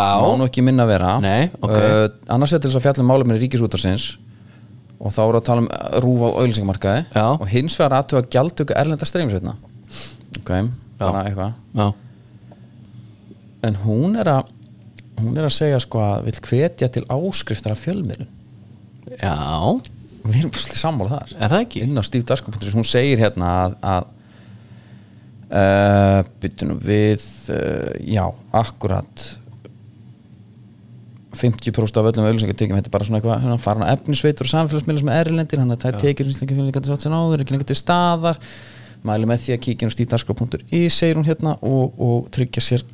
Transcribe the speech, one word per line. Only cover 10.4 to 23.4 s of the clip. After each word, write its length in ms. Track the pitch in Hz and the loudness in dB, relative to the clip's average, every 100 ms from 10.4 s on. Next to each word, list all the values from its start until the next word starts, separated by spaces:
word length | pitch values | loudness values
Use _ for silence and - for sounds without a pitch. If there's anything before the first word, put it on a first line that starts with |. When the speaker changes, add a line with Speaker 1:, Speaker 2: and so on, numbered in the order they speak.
| - | -4
Speaker 2:
Já. 200 | 92 113 123 - - | -2 -2 -4 -14 -4
Speaker 1:
bara 260 | 98 98 | -2 -2
eitthvað. 300 | 101 98 98 120 - | -2 -4 -6 -8 -8
Speaker 2:
Já. 180 | 110 104 - - - - - - - - - - - - - - - - - | 0 0 -2 -12 -20 -20 -20 -20 -20 -20 -20 -20 -20 -20 -20 -20 -20 -20 -6
Speaker 1:
En 120 | 113 101 | -4 -2
hún 420 | 107 110 170 226 | -2 0 0 0
er 80 | 190 | 2
að, 220 | 135 - - - - - - - - | 0 -2 -12 -20 -20 -20 -20 -16 -6
hún 220 | 110 127 | -2 0
er 80 | 156 | 0
að 80 | |
segja, 240 | - 151 131 | 0 2 0
sko, 180 | - 117 | -2 -2
að 260 | 104 101 | 0 0
vill 160 | - - | -4 -6
hvetja 500 | - 120 170 - 127 | -2 0 0 0 -2
til 120 | 123 - | -2 -4
áskriftar 640 | 131 185 - - 107 107 | -4 -2 -2 -4 -6 -4
af 80 | 107 | -4
fjölmiðlum. 460 | - 196 123 - - - - - - - - - - - | -4 -4 -6 -8 -12 -16 -20 -20 -20 -20 -20 -20 -20 -6
Speaker 2:
Já. 580 | 98 76 71 78 98 247 - - - - | -4 -2 -2 -2 0 -2 -4 -18 -20 -8
Speaker 1:
Við 160 | 107 117 | 0 0
erum 100 | 160 | 0
svolítið 320 | - - - | -4 -6 -2
sammála 260 | 160 147 98 143 | -2 -2 -2 -4
þar. 100 | - - | -8 -6
Speaker 2:
Er 80 | 110 | 0
það 140 | 180 | 0
ekki? 180 | 240 - | 0 -4
Speaker 1:
Inn 140 | 120 139 | -2 -2
á 60 | |
stíf 200 | 104 123 | -2 -2
dagskrá 260 | 120 131 - | 0 -2 -2
punktur 180 | 107 101 | -8 -2
is, 60 | |
hún 100 | 110 | 0
segir 340 | 113 123 139 123 | 2 2 4 4
hérna 280 | 107 92 | 2 2